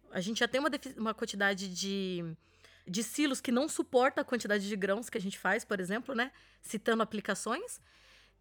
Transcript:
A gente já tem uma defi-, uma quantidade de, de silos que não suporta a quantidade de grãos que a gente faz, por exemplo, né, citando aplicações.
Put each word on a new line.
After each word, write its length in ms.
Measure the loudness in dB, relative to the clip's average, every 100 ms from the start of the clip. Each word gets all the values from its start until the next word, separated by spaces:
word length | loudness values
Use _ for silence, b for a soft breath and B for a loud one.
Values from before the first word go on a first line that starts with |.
| -6
A 100 | -6
gente 200 | -4 0
já 60 | 0
tem 120 | 2
uma 100 | 0
defi-, 240 | -2 -8 -6
uma 160 | -4
quantidade 600 | -2 -6 0 2 2 -2
de, 500 | -4 -2 0 -2 -2 -6 -10 b b b b b
de 160 | -4
silos 400 | -2 2 2 2
que 100 | 2
não 160 | 2 2
suporta 540 | 0 2 6 6 4
a 20 |
quantidade 440 | 0 -2 2 0 0
de 80 | -2
grãos 340 | 0 0 0
que 80 | -4
a 40 |
gente 180 | -4 -2
faz, 260 | 2 2 0
por 140 | -2
exemplo, 340 | 0 -2 -2
né, 180 | -2 -2 b b b
citando 400 | -8 -2 2 2
aplicações. 800 | 2 -2 -4 -4 -2 -4 -4 -12 b b b b b b